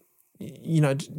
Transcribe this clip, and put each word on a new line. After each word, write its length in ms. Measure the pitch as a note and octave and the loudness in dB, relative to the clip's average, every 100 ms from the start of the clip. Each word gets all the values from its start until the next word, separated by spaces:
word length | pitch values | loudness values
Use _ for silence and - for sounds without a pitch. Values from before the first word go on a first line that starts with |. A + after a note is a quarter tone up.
| _ _ _ _ | _ _ _ _
y-, 120 | - C3 | -16 -12
you 200 | - D#3+ | 0 4
know, 120 | C#3+ C#3 | 4 0
t-, 140 | - | -6